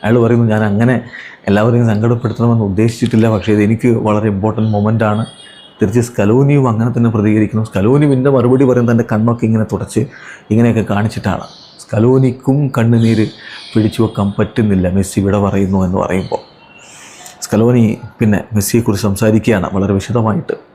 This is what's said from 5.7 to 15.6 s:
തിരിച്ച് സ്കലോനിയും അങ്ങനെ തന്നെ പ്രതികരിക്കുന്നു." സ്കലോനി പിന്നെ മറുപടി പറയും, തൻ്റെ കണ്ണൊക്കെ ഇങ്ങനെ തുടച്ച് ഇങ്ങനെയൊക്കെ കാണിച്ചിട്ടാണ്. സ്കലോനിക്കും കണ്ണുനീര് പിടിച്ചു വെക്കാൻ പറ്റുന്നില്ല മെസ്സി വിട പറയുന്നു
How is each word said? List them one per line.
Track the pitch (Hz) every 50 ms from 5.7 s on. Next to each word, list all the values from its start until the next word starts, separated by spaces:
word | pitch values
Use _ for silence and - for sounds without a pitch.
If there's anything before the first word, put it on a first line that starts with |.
| - _
തിരിച്ച് | 104 95 101 120
സ്കലോനിയും | 117 120 - - 104 101 113 131 139 139 147 143 135 127
അങ്ങനെ | 110 107 113 123 - 123
തന്നെ | 117 117
പ്രതികരിക്കുന്നു." | 110 110 101 107 107 110 110 - - 110 110
സ്കലോനി | - - 98 98 107 131 147 151
പിന്നെ | 147 139 127 127 143
മറുപടി | 139 131 117 123 127 131 139
പറയും, | 127 123 120 120 117
തൻ്റെ | 117 113 120 -
കണ്ണൊക്കെ | 113 107 110 117 117 117 -
ഇങ്ങനെ | 110 113 110 107
തുടച്ച് | 104 107 95 113 113 - 113 113 - - - - - - - - _
ഇങ്ങനെയൊക്കെ | 104 110 117 120 110 110 101 -
കാണിച്ചിട്ടാണ്. | 98 101 107 107 - - - 107 92 - - - - - - - - -
സ്കലോനിക്കും | - - - 110 107 123 131 131 131 131 120 - - - 131 143 147 131 139 -
കണ്ണുനീര് | 117 117 117 117 113 113 113 107 107 104 - - - - - - - - -
പിടിച്ചു | 110 107 110 - -
വെക്കാൻ | 117 104 - - 101 101 98 -
പറ്റുന്നില്ല | 104 101 - - 113 107 98 95 90 90
മെസ്സി | 90 98 95 - - -
വിട | 98 98 95
പറയുന്നു | 104 101 98 95 98